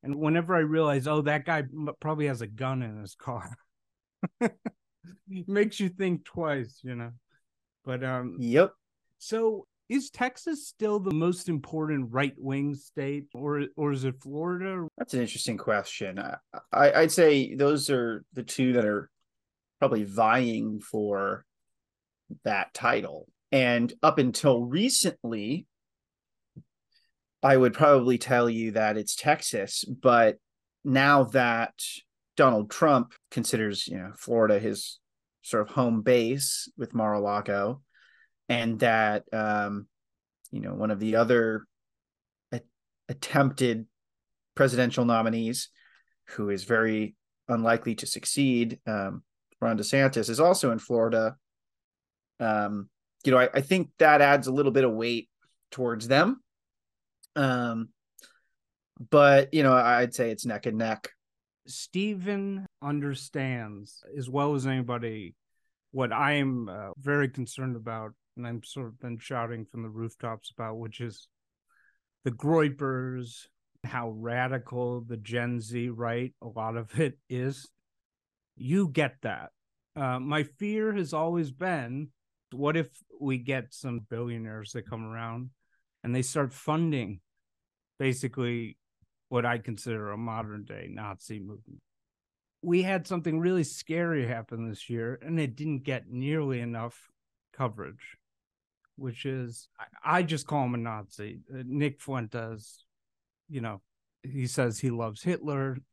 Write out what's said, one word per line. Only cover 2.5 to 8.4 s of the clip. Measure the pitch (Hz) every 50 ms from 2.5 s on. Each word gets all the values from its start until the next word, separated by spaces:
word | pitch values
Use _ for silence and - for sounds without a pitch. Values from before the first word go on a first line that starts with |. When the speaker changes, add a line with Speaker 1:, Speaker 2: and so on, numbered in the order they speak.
| 107 107 131 131 135 131 123
Speaker 1:
in | 110 107 107
his | 104 95 -
car, | _ - - 123 110 - - 117 - _ _ _ _ _ _ _ _
<laughs> | _ _ _ _ - - _ _
it | 240 214 - _ _ 226 _ _ _ _ _ _ _ 175 180 _ _ - 190 185 175
makes | 196 196 202 208 214 - -
you | 202 185
think | 180 185 196 185 175 151 -
twice, | - _ - 165 156 143 135 120 110 - - -
you | 127 123
know? | 120 117 117 120 120 _ _ _ _ _ _ _ _ _ _ _ _ _
But, | 131 127 127 131
um, | 131 127 127 123 123 85
Speaker 2:
Yep. | -